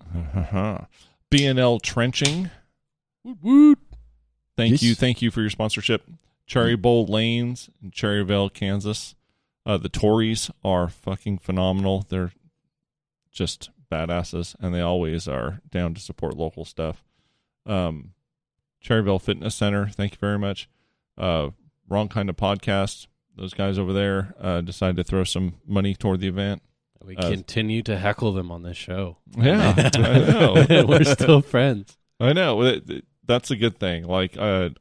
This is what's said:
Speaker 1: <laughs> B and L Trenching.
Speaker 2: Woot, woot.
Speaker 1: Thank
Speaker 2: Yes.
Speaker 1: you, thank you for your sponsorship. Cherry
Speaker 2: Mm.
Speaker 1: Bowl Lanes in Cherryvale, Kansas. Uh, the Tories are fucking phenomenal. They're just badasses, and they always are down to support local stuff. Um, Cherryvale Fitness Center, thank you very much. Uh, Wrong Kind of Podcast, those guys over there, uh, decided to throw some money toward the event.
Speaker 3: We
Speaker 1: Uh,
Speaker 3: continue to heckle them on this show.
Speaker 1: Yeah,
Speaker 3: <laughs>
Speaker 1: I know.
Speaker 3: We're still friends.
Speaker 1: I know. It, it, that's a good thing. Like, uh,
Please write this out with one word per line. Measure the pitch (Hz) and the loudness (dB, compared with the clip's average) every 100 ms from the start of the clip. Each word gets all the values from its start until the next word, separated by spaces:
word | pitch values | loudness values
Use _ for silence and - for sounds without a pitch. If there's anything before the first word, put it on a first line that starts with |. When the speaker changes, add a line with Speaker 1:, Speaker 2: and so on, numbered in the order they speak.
| - | -10
Speaker 1:
<laughs> | 85 78 92 85 98 107 95 - _ _ _ - | -8 -6 -4 -2 -2 -2 -6 -12 _ _ _ 0
B | 143 139 | 2 2
and | 127 | 2
L | 123 113 | 2 2
Trenching. | - 120 120 - 139 170 185 - _ _ _ _ _ _ | -2 -2 -2 0 0 0 -6 -12 _ _ _ _ _ _
Speaker 2:
Woot, | 240 202 | -18 -8
woot. | 196 277 302 277 - - - _ _ _ _ - | 4 8 8 6 0 -20 -20 _ _ _ _ 0
Speaker 1:
Thank | 113 | 4
Speaker 2:
Yes. | 135 | 4
Speaker 1:
you, | 120 | 4
thank | 110 127 113 | 4 0 0
you | 117 | -2
for | 113 | -2
your | 107 | -4
sponsorship. | - 107 107 - 113 _ - _ _ - | -2 -4 -4 -2 -4 _ -20 _ _ -4
Cherry | 127 117 117 | 0 2 2
Speaker 2:
Mm. | |
Speaker 1:
Bowl | 120 117 98 | 4 4 2
Lanes | 107 113 120 120 123 - _ | 0 0 0 -4 -8 -14 _
in | 92 | -16
Cherryvale, | - 104 104 95 101 98 | -4 -2 -2 0 0 -2
Kansas. | - 98 98 104 107 - _ _ _ _ _ | -4 -4 -4 -4 -8 -10 _ _ _ _ _
Uh, | 117 92 | -4 -2
the | 87 | -2
Tories | - 104 110 110 113 - - | 0 2 4 2 -2 -8 -6
are | 98 90 87 | -2 0 -2
fucking | - 98 92 104 98 | -6 -8 -6 -6 -6
phenomenal. | - 92 92 95 98 98 98 | -4 0 0 0 0 -2 -4
They're | 92 90 _ _ _ _ _ _ _ _ _ _ | -6 -6 _ _ _ _ _ _ _ _ _ _
just | - 87 - - _ - | -8 -6 -6 -18 _ -8
badasses, | 80 82 87 - 85 85 - | -6 -4 -4 -6 -8 -10 -8
and | 90 | -6
they | 87 | -2
always | 87 90 80 82 85 | -2 -2 -2 -4 -6
are | 67 64 95 - | -6 -6 -10 -8
down | 87 85 | -4 -4
to | 82 | -6
support | - - 73 76 | -14 -10 -8 -6
local | 80 - | -8 -8
stuff. | 76 - 80 - _ _ _ _ _ _ | -14 -8 -8 -8 _ _ _ _ _ _
Um, | - 98 85 78 90 _ _ _ _ _ _ _ | -6 -4 -4 -6 -16 _ _ _ _ _ _ _
Cherryvale | - 113 101 92 | -2 0 2 -2
Fitness | - 95 101 | -2 -4 -6
Center, | - 104 101 101 | -4 -2 -2 -4
thank | 101 101 | -4 -6
you | - | -4
very | 101 101 | -4 -4
much. | 101 95 - _ _ _ _ - | -4 -8 -14 _ _ _ _ -6
Uh, | 92 82 71 - _ _ - | -2 -2 -4 -10 _ _ -4
Wrong | 101 104 | -4 -2
Kind | 107 98 | -4 -6
of | 85 | -2
Podcast, | 98 98 - 98 95 - - _ _ 101 | -2 -2 -2 -2 -2 -8 -20 _ _ -14
those | 92 | -12
guys | - 98 98 | -4 -2 -2
over | 92 | -2
there, | 98 101 98 95 - | 0 0 -2 -4 -8
uh, | 92 87 | -4 -4
decided | 87 - 92 90 | -4 -2 -2 -2
to | |
throw | 85 95 | -2 -2
some | 90 92 92 - - | -2 -2 -4 -6 -4
money | 101 98 | -2 0
toward | 92 104 92 | -2 -2 -2
the | 95 | -2
event. | 92 98 95 _ _ _ _ | -4 -6 -6 _ _ _ _
Speaker 3:
We | 95 92 | -18 -6
Speaker 1:
Uh, | 90 | -4
Speaker 3:
continue | 95 - 113 107 113 | -4 -4 -4 -2 -4
to | 113 95 | -4 -2
heckle | 101 - 113 | -2 -2 -2
them | 95 87 | -2 -6
on | 85 | -10
this | 87 82 | -12 -14
show. | - 92 92 - - 117 | -8 -8 -8 -12 -12 2
Speaker 1:
Yeah, | 131 208 - 90 131 | 4 4 4 4 2
Speaker 3:
<laughs> | |
Speaker 1:
I | 120 110 131 | 2 4 6
know. | - 220 131 160 139 165 117 | 6 4 6 6 8 6 6
Speaker 3:
We're | 143 | 6
still | 143 135 147 143 | 4 4 6 6
friends. | - 123 135 104 95 _ _ - | 6 2 2 0 -8 _ _ -2
Speaker 1:
I | 120 | 0
know. | 170 165 107 | 2 0 2
It, | 123 98 - | 2 0 -6
it, | 69 _ _ - | -14 _ _ 0
that's | 120 - | 0 0
a | 113 | -2
good | 117 - | -2 0
thing. | 95 85 85 | -4 -4 -2
Like, | 92 92 - | -2 -2 -2
uh, | 104 95 87 - | -2 0 -2 -2